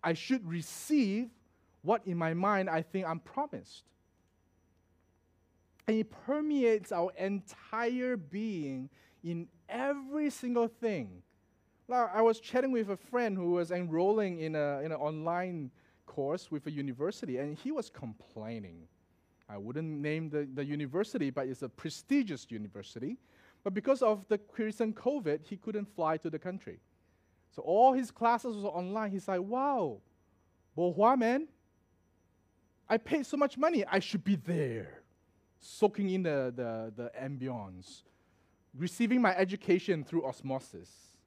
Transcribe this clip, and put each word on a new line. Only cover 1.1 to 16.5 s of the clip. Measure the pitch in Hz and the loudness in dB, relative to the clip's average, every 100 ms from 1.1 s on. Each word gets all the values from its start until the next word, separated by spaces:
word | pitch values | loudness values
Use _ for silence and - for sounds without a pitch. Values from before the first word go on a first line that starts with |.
| 208 240 - _ _ _ _ | 2 -2 -10 _ _ _ _
what | 156 226 190 | 0 0 0
in | 170 | 0
my | 165 | 0
mind | 170 190 202 190 | 2 2 2 2
I | 160 | 0
think | 160 190 175 | 0 -4 -4
I'm | 165 | -6
promised. | - - 294 113 95 - _ _ _ _ _ _ _ _ _ _ _ _ _ _ _ _ _ _ _ _ - | -6 -6 -6 -8 -14 -20 _ _ _ _ _ _ _ _ _ _ _ _ _ _ _ _ _ _ _ _ 0
And | 220 | 0
it | 214 - - | 0 -6 -4
permeates | 294 302 285 233 220 180 | -2 0 4 4 4 0
our | 180 180 185 | 0 0 0
entire | 190 202 - - - 220 233 254 247 240 | -2 -2 -6 -20 -8 -2 -2 0 -2 -2
being | 147 185 220 185 143 131 131 _ - _ | -4 -6 -4 -2 -4 -6 -8 _ -20 _
in | 170 170 170 _ - | -6 -6 -8 _ -10
every | 220 269 285 269 294 294 | -4 -2 -4 -4 -2 -2
single | - 247 240 233 | -2 -2 2 0
thing. | 226 226 190 107 90 - _ _ _ _ _ - | 0 -4 -2 -6 -12 -20 _ _ _ _ _ -2
Like, | 247 226 | 0 2
I | 196 | 6
was | 226 226 | 6 4
chatting | - 254 269 | 0 0 2
with | 247 202 | 2 0
a | 190 | -4
friend | - 247 233 190 | -2 0 0 0
who | 175 | 2
was | 175 170 | 2 2
enrolling | 180 180 160 185 220 202 175 | 0 0 2 4 4 2 -2
in | 160 | -2
a, | 156 147 139 | 0 0 0
in | 156 | -4
an | 151 | -2
online | 147 156 160 175 185 175 135 _ _ _ - | -2 -2 -2 -2 -2 -4 -8 _ _ _ -12
course | - 139 180 - | -4 -2 -2 -4